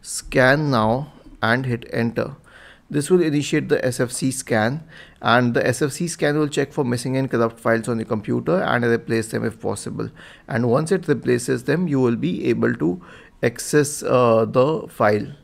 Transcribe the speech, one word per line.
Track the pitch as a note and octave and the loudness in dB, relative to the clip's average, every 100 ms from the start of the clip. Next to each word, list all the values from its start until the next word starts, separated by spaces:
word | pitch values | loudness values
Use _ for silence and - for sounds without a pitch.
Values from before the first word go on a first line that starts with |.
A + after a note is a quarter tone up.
scan | - - - C3+ B2+ C#3+ D3+ | -10 -10 -4 2 4 4 2
now | B2 A2 B2+ D3+ - - - | 2 2 0 -4 -16 -20 -4
and | A2 A#2+ | 0 0
hit | C3+ A#2 - | 0 -6 -4
enter. | - A#2 A#2+ A2+ C#3 _ - - - _ | -2 -2 -2 -6 -8 _ -20 -20 -20 _
This | D3 D3 | -4 2
will | F#3 | 2
initiate | D#3+ D3 C#3 D3+ C#3 | 4 0 0 -2 0
the | D3+ | 0
S | B2+ B2 | 0 -2
F | B2 | -4
C | - C3+ | -2 -4
scan, | B2+ - A#2 A2 D#3 - - - - | -4 -2 0 0 -2 -10 -20 -20 -6
and | B2+ A#2+ A#2+ | 2 2 4
the | B2 - | 2 0
S | B2 | 0
F | D3 | -4
C | - F3 | -2 -6
scan | - D3 D3 | -2 0 0
will | D3 | 0
check | D3 C#3 | -2 -2
for | - | -2
missing | B2+ A#2+ C3+ C3 | -2 -2 -2 -2
and | C3+ | 0
corrupt | A#2+ A#2 - | 0 0 0
files | A#2 A2+ A2+ | 0 0 0
on | A2+ | -4
your | |
computer | G#2+ A2 G#2+ A#2+ B2 F3+ | -2 -4 -2 -2 0 0
and | - B2 | 0 0
replace | A#2+ A#2 - A2+ A2 | 2 0 0 -2 -2
them | A#2 A2+ | -4 -4
if | - | -4
possible. | G#2 G#2 - A2 A2 - - - - | -6 -6 -8 -8 -10 -12 -20 -20 -6
And | A#2 A#2+ | -2 2
once | C3 D#3+ | 0 2
it | F#3+ F3+ | -2 0
replaces | C#3+ B2+ B2 A#2+ B2+ | 0 2 0 0 -4
them, | B2 D3+ F3+ | 0 0 0
you | C#3 | 2
will | B2 A#2 | 2 2
be | E3+ C#3 B2+ | -2 -2 0
able | A2+ A#2+ | 2 0
to | A#2+ D#3 F3+ - - - _ | 0 -2 -4 -12 -20 -20 _
access, | B2 - - D3+ C#3+ - | -4 -2 0 2 2 -2
uh, | - B2+ A#2+ A2+ | 0 4 6 4
the | A2 B2 C3+ D#3+ - | 4 2 2 0 -6
file. | - A2 G#2+ - - | 0 2 2 -2 -12